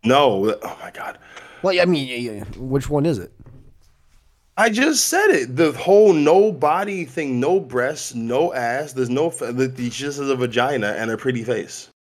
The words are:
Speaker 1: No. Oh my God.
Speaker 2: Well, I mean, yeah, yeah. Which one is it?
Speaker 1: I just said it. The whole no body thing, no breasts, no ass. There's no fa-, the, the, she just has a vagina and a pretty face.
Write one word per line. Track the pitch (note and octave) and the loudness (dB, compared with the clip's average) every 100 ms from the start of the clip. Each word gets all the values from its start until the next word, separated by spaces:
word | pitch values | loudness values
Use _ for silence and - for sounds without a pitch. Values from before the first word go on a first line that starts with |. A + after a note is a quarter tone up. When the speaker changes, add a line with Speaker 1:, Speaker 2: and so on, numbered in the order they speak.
| A2+ | 4
Speaker 1:
No. | C3+ C#3+ G2+ G#2 G#2 | 4 4 2 0 -2
Oh | - - | -8 -14
my | - | -16
God. | - - - - - - - | -14 -14 -14 -20 -20 -20 -6
Speaker 2:
Well, | F#3 F3+ | -2 2
I | F3 | 4
mean, | E3 C3 | 2 0
yeah, | B2 A#2+ | -6 -6
yeah. | G#2 - - | -8 -12 -12
Which | B2+ C3+ C3 | -4 -2 0
one | D3 D3+ | 0 0
is | B2+ | -2
it? | E2 _ - - - - _ _ _ _ _ _ _ - | -6 _ -20 -20 -20 -20 _ _ _ _ _ _ _ 0
Speaker 1:
I | A3+ | 0
just | G#3+ C#4+ D4 - | 2 2 2 0
said | F4 G#4 | 2 4
it. | F#3 B2 B2+ | 2 0 0
The | D#3+ | 0
whole | A#2+ - G3+ G#3+ | 0 4 6 8
no | E3 D3 F3 G#3+ | 6 6 6 4
body | E3 D3 E3 G3+ G3 E3 | 2 0 0 -2 -6 -8
thing, | - D3 B2 | -6 -4 -2
no | C#3 F#3+ | 2 0
breasts, | C#3+ B2 B2 D3 - | 0 -2 -2 -4 -10
no | B2 A2+ B2 E3+ | -8 -4 0 0
ass. | C3 A#2+ B2 D3+ | -2 -4 -4 -6
There's | C3 B2 | -4 -2
no | B2+ E3 | 0 -2
fa-, | D#3+ A#2+ | -4 -8
the, | A#2+ C3 | -2 -2
the, | C3 A#2+ | -2 -8
she | A#2 | -6
just | C#3 C#3+ | -8 -6
has | C#3 | -4
a | C3 | -2
vagina | B2 A#2 B2+ C#3+ G#2 F#2+ | 0 0 0 0 -2 -4
and | A2 | -4
a | A2+ | -4
pretty | C3 B2 | -4 -4
face. | A2+ A2+ E2 - - _ | -4 -4 -6 -14 -20 _